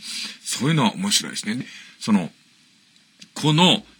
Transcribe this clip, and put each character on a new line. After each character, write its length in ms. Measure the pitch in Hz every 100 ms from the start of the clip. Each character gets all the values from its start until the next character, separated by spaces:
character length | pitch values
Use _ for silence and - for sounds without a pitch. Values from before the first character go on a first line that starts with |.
| - - - -
そ 240 | - - 135
う 20 |
い 40 |
う 20 | 160
の 80 |
は 100 | 113
面 160 | - 98
白 200 | - 80
い 20 |
で 60 | -
す 100 | -
ね。 180 | 120 - - - -
そ 140 | -
の、 180 | 101 78 - _ _ _ _ _ _ _ _ -
こ 180 | - 147
の 320 | 151 180 - - _